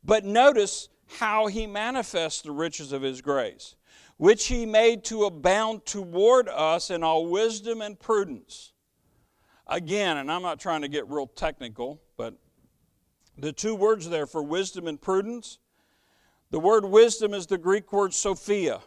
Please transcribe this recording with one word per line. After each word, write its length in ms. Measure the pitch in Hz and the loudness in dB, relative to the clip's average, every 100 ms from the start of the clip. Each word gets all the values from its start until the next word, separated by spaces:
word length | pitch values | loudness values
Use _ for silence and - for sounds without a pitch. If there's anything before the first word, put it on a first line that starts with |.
But 220 | - 220 196 | 4 2 4
notice 640 | 214 269 254 196 - - _ _ - | 6 6 6 0 -4 -14 _ _ -6
how 280 | 220 214 214 | -2 0 0
he 180 | 202 220 | -2 -6
manifests 760 | 202 226 262 226 185 160 - | -6 -4 -4 -4 -4 -4 -6
the 100 | 156 | -8
riches 400 | 147 160 151 147 | -4 -4 -6 -8
of 120 | 139 | -6
his 180 | 135 127 | -4 -6
grace, 540 | 135 139 110 60 - _ _ - - _ | -2 -2 -2 -6 -20 _ _ -20 -20 _
"which 300 | 165 226 - | 6 6 2
he 180 | 247 226 | -2 2
made 400 | 214 233 226 - | 4 4 2 -6
to 180 | 220 208 | -2 -2
abound 600 | 165 143 196 220 220 - | 0 0 2 0 -6 -10
toward 640 | 202 185 170 214 254 220 | -10 -6 4 6 6 4
us 400 | 139 156 170 - | 0 0 0 -2
in 140 | 175 | -2
all 240 | 165 160 170 | 0 0 0
wisdom 540 | 180 226 220 208 226 | 0 0 -2 -8 -8
and 160 | 208 202 | -8 -14
prudence." 760 | - 214 196 117 _ - - _ _ _ _ _ _ _ _ _ - | -2 0 0 -8 _ -20 -20 _ _ _ _ _ _ _ _ _ -8
Again, 500 | 175 160 202 196 151 | -8 -4 -2 0 -2
and 120 | 139 | -4
I'm 120 | 170 | -4
not 180 | 180 151 | -4 -6
trying 220 | 185 160 | -4 -4
to 80 | 143 | -4
get 180 | 147 123 | -6 -6
real 200 | 147 135 | -6 -8
technical, 760 | - 170 147 123 107 123 151 _ _ | -6 -6 -6 -14 -10 -10 -10 _ _
but 180 | 117 - _ _ _ _ _ _ _ _ _ - | -12 -12 _ _ _ _ _ _ _ _ _ -12
the 160 | 143 | -12
two 220 | 147 214 214 | -6 -6 2
words 340 | 208 220 165 | 2 2 0
there 180 | 170 143 | -4 -4
for 160 | 160 | -6
wisdom 440 | 147 170 190 185 170 | -4 -4 -4 -6 -10
and 140 | 147 | -8
prudence, 580 | - 190 202 240 - - _ _ _ _ _ _ _ _ _ | -2 -2 -2 -8 -14 -20 _ _ _ _ _ _ _ _ _
the 80 | 135 | 0
word 260 | 175 220 196 | 4 4 6
wisdom 480 | 202 233 220 214 | 6 6 4 -4
is 140 | 202 170 | -4 -4
the 100 | 190 | -2
Greek 340 | 170 202 196 | 0 0 0
word 220 | 202 196 | -2 0
Sophia. 680 | - 202 185 - 208 160 101 | -2 -4 -4 -2 -2 0 -4